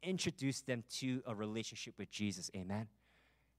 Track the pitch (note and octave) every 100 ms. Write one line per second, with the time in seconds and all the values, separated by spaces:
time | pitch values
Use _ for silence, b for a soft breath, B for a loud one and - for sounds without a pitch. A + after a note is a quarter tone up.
0 | F3 F#3 F#3 - C3+ B2+ - A#2+ - -
1 | C3 B2+ B2 G#2 G#2+ A2 A2 A2 A#2+ G#2+
2 | G2 - G#2 F3 D#3+ G3 F#3 G3 A2+ -
3 | _ - - _ _